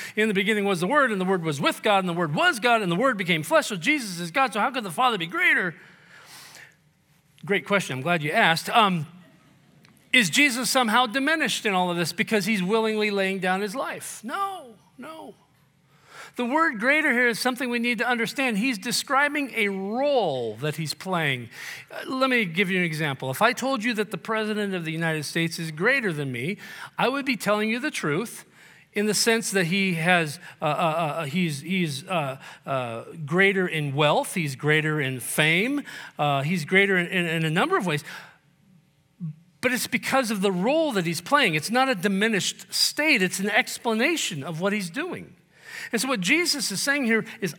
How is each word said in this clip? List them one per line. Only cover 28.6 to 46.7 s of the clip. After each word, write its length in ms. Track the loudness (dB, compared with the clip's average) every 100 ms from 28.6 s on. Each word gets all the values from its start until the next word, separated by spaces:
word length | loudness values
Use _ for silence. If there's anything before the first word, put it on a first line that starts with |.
| -20 -20 _
in 120 | -2 0
the 80 |
sense 360 | 2 2 2 2
that 160 | 0 2
he 280 | 2 2
has, 460 | 2 4 4 2 -4 -16 -4
uh, 20 |
uh, 40 | -2
uh, 560 | 0 0 0 -2 -2
he's, 360 | -4 0 0 -2
he's, 460 | -4 0 0 -2 -4
uh, 280 | -2 -2 -6 -12 -16 -4
uh, 380 | -4 -4 -6 -10 -10 -4
greater 420 | 2 4 4 0
in 260 | -2 -2
wealth, 400 | 2 4 4 0
he's 220 | -2 -4 -2
greater 440 | 2 4 2 0
in 200 | -2 -4
fame, 640 | -6 2 4 4 2 -2 -6 -14 -14 -2
uh, 240 | 0 0
he's 220 | 0 -2
greater 320 | 2 2 4 2
in, 100 | 0
in, 180 | -2 0
in 180 | 0
a 60 | 0
number 260 | 2 2 0
of 80 |
ways. 180 | 0 -2 -4 -16 -18 -20 _ _ _ _ _ _ _ -12 -12 -12 _ -4
But 120 | -2
it's 140 | -2 -2
because 440 | -4 0 0 2
of 100 | 0
the 120 | 0
role 400 | 2 2 2 2
that 120 | 0
he's 160 | 0 -2
playing. 340 | 2 4 4
It's 160 | 2 0
not 180 | 2 2
a 60 |
diminished 800 | 0 0 0 2 0 -2 -6 -8
state. 500 | -2 -2 0 2 4
It's 180 | 2 0
an 100 | 0
explanation 920 | 0 0 -2 -2 0 2 0 -2 -6
of 160 | -8 -2
what 120 | -2
he's 180 | -2 -4
doing. 440 | -6 -8 -8 -14 -20 _ _ -18 -14 -6
And 80 | -2
so 80 | 0
what 120 | 0
Jesus 500 | 2 2 2 -2 -4